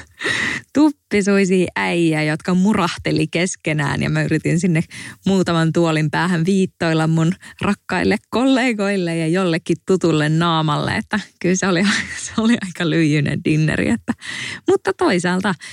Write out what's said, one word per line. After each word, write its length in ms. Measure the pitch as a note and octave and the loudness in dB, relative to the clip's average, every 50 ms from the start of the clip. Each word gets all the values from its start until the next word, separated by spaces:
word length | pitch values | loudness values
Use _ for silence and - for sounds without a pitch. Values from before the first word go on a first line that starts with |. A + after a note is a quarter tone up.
| - - _ - | -12 -14 _ -8
<laughs> 520 | - - - - - - - - - _ - | -6 -4 -2 -2 -2 -4 -4 -6 -10 _ 0
tuppisuisia 960 | C4+ D4+ D#4 C#4+ _ _ _ - G#3 F#3+ G3 G3+ G3 G3 F3 F#3+ F#3 F3 - - | 2 4 4 2 _ _ _ 0 0 2 2 2 2 4 2 2 2 0 0 -2
äijä, 480 | G3 G3 F#3 F3+ E3+ E3+ E3 D#3 D3+ D#3 | -4 -4 -2 0 2 2 2 2 0 0
jotka 300 | D3+ D3+ D#3 - - F3+ | -2 -2 -2 -2 0 2
murahteli 760 | F3+ F#3 G3+ G#3+ G3+ F3 F3+ - - - D#3+ D#3 D#3 D#3+ D#3 | 2 4 4 2 2 0 -2 -2 -4 -4 -2 -2 0 -2 -2
keskenään 760 | - E3 E3+ F#3 - - - E3+ D3+ D3+ D3 C#3+ C#3+ D3 C#3+ | -2 -2 -2 -2 -4 -6 -6 -4 -2 -2 -2 -2 -2 -2 -2
ja 60 | D3+ | -2
mä 140 | D3+ D#3 D3+ | 0 -2 0
yritin 360 | D3+ E3 D#3 - - - E3+ | 0 -2 -2 0 0 0 0
sinne 240 | E3+ F#3 E3 B2+ - - - - - - - - - | 2 2 2 0 -2 -4 -8 -16 -16 -18 -18 -6 -2
muutaman 480 | F#3 G3 F#3+ F3 F3 E3+ E3 D#3+ D#3+ D3+ | 0 2 2 2 2 2 2 2 2 2
tuolin 380 | F3 E3+ E3 D#3 D#3 D#3 D3+ | 2 2 2 2 0 0 0
päähän 340 | C3+ D#3+ D#3+ F3+ F#3 D#3+ E3 | 0 -2 0 0 0 0 0
viittoilla 640 | F3 G3+ F#3+ F#3+ - - - F3 E3 D#3+ D#3+ D#3+ D#3+ | 2 2 2 2 0 -2 -2 -2 0 0 2 2 2
mun 260 | D#3+ E3 D#3+ E3 F#3+ - - - - - | 2 2 2 2 0 -2 -8 -18 -10 -4
rakkaille 560 | - F#3+ G3+ - _ - F#3 F3+ F3+ F#3+ G3 A3 - _ | -2 -2 -2 -4 _ -6 -4 -2 0 0 0 -2 -4 _
kollegoille 880 | - A3 B3+ C4+ C4+ B3+ B3+ C4 A#3 G#3 G3+ G3 G3+ G3 F3+ E3+ E3 E3 | -2 0 2 2 2 2 2 0 0 0 -2 -2 0 -2 -2 -2 -2 -2
ja 100 | E3 D#3 | -2 0
jollekin 500 | E3 F#3 F#3+ F3+ D#3+ D#3+ - - E3+ D#3+ _ - | 0 0 0 0 -2 -2 -2 -2 -4 -2 _ 0
tutulle 420 | F#3 F3+ - E3+ D#3+ D3+ D3 D3+ | 0 2 2 2 2 2 2 2
naamalle, 680 | D#3 D#3+ E3+ F3 E3 D#3+ D#3 D3+ D3 C#3+ D3+ - - | 2 2 2 2 2 2 0 0 0 -2 -2 -2 -4
että 240 | - A3 - - G#3+ F#3+ - _ _ | -4 -4 -4 -6 -6 -6 -8 _ _
kyllä 160 | - F3 F#3 | -2 0 0
se 120 | F#3 - F#3+ | 0 0 0
oli, 160 | F#3 E3 G#3 G3 G3+ - - | 0 2 2 2 0 0 -2
<laughs> 200 | - - - - | -6 -10 -12 -12
se 60 | - - - | -8 -4 -2
oli 200 | A3 A3+ A#3 G#3+ - | 0 2 2 0 -2
aika 240 | F#3 E3 - F3+ E3 | -6 -8 -4 -2 -2
lyijyinen 500 | D3+ E3 E3 D3+ D3 D3+ C#3+ - - - - | 0 2 2 2 2 0 0 -2 -4 -4 -2
dinneri, 440 | - D3+ D3+ D#3 D#3 - - - - | 0 0 2 2 0 0 0 -2 -2
että, 240 | A#3 A3+ - - B3 - - - - - - - - - - - | -2 -2 -4 -6 -8 -8 -10 -12 -12 -10 -10 -10 -12 -6 0 0
mutta 260 | F#4 G4 - - F#4+ | 0 2 0 -2 -2
toisaalta 640 | - F#4 E4 G#3 F3+ E3 F3+ F3+ F#3 G3 G#3+ F3+ - - - | 0 0 0 2 0 0 0 -2 0 0 -2 -4 -4 -8 -14